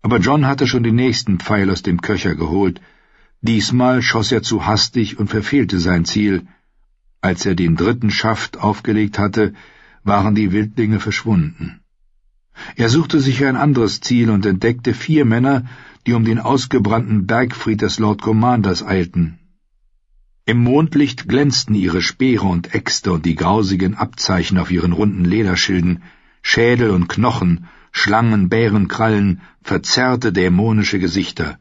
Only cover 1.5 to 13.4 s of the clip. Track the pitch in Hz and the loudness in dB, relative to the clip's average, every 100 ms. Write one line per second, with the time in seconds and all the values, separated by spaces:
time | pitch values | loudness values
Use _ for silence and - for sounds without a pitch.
1.5 | 107 98 92 - 87 - 95 95 76 80 | 0 0 0 -2 -2 -2 -2 -2 -2 -2
2.5 | 87 98 82 - _ _ _ _ _ 113 | 0 0 -2 -16 _ _ _ _ _ -2
3.5 | 113 - 123 127 127 120 120 107 123 117 | -2 0 2 2 2 0 0 0 -2 0
4.5 | 110 98 107 - 127 107 - 101 107 104 | -2 0 0 0 -2 -4 -4 -4 -4 0
5.5 | 143 98 95 85 90 82 107 104 92 - | 0 0 0 0 0 0 0 0 -2 -6
6.5 | _ _ _ _ _ _ _ 95 87 101 | _ _ _ _ _ _ _ -4 -2 -2
7.5 | 87 87 80 90 120 113 - 110 110 - | 0 0 2 0 0 -2 -2 -2 -2 -6
8.5 | - 104 104 - 107 104 104 101 110 104 | -4 -4 -2 -2 0 -2 -2 -2 0 0
9.5 | - - - - _ 101 101 101 104 104 | -2 -20 -20 -20 _ 0 2 2 2 2
10.5 | 98 107 107 110 107 - - 113 98 76 | 0 -2 -2 0 0 -2 -6 0 0 0
11.5 | - - - _ _ _ _ _ _ _ | -6 -14 -14 _ _ _ _ _ _ _
12.5 | - - - 117 139 160 165 135 123 | -20 -18 -2 2 2 2 2 2 2